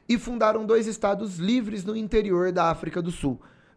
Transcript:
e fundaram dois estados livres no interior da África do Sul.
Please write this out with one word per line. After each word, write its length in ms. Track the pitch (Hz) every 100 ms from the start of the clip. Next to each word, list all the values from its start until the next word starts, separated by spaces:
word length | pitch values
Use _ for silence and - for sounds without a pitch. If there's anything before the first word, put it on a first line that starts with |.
| -
e 80 | 233
fundaram 480 | 233 233 214 220
dois 220 | 214 226 220
estados 500 | 214 202 202 214 170
livres 480 | 190 247 202 208
no 120 | 185 220
interior 540 | 214 214 196 175 185
da 180 | 180 170
África 320 | 160 160 175
do 80 | 175
Sul. 300 | 170 139 120 - _ _